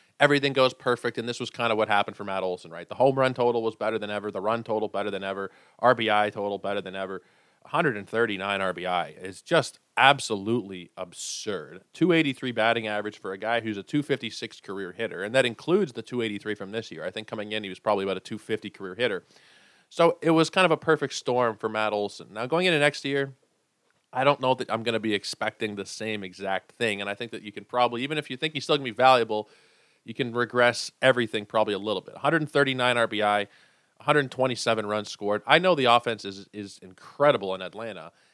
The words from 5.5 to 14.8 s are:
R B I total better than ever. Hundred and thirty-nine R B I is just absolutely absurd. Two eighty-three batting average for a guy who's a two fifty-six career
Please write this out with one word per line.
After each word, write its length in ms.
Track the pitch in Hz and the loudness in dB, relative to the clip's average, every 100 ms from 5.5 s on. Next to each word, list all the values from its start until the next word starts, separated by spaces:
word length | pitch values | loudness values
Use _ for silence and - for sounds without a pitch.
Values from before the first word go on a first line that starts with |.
| _ _ - | _ _ 0
R 160 | 120 | 2
B 160 | 117 107 | 4 2
I 180 | 104 104 | 2 2
total 300 | 107 101 98 | -2 -6 -6
better 240 | 101 101 | -4 -6
than 120 | 92 | -6
ever. 280 | 95 95 95 _ _ _ _ | -8 -8 -10 _ _ _ _
Hundred 320 | - 147 165 104 | -6 -2 0 -2
and 100 | 98 | -4
thirty-nine 540 | 113 117 98 98 98 | -2 0 -2 -2 -2
R 140 | 95 | -2
B 100 | 87 | -2
I 240 | 90 90 78 | -2 -2 -2
is 320 | - 92 92 | -8 -14 -12
just 380 | - 165 - - _ - | 0 0 0 -6 _ 4
absolutely 960 | 135 139 - 104 98 120 98 92 85 - | 6 6 0 -4 -2 -2 -4 -12 -14 -14
absurd. 880 | 87 - - - 107 92 - 87 _ | -14 -12 -12 -10 -6 -8 -8 -18 _
Two 180 | - 180 | 0 4
eighty-three 400 | 165 143 127 127 | 4 2 -2 -4
batting 340 | 113 110 117 110 | 0 2 2 0
average 320 | 104 104 - | -4 -6 -8
for 140 | 98 | -10
a 60 | 95 | -6
guy 240 | 107 117 | -2 -2
who's 160 | 113 101 | -2 -6
a 40 | |
two 200 | - 147 | -4 -2
fifty-six 580 | 139 131 113 - 117 - | -2 -4 -6 -10 -12 -14
career 320 | - 98 | -12 -10